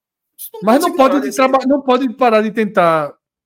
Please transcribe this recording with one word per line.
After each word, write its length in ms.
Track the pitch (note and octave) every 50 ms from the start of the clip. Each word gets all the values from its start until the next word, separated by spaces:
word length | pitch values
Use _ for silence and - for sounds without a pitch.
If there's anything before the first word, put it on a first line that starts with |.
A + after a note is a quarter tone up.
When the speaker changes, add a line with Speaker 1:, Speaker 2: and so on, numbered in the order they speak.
| _ _ _ _ _ _ _
Speaker 1:
isso 120 | - - - -
não 60 | -
Speaker 2:
Mas 180 | F#3+ G#3+ A#3+ D4+
Speaker 1:
pode 20 |
Speaker 2:
não 100 | F4+ F4
Speaker 1:
ser 60 | F4
Speaker 2:
pode 180 | - C4 C4 C#4
Speaker 1:
ignorado, 200 | C#4+ C4 C4+ -
Speaker 2:
traba-, 220 | C#4 C4 C4 C4+
Speaker 1:
esse 100 | C4 C4
Speaker 2:
não 140 | C4 C#4+ C#4
pode 320 | C#4 B3+ B3 C4+ C#4 B3 G#3+
parar 280 | - C4 A#3 A3 G#3+
de 100 | G#3+ A3
tentar 640 | - A#3 A3 G3+ G#3+ F#3+ F3 E3 D#3+ D#3 D3 C#3+ - _ _ _ _ _ _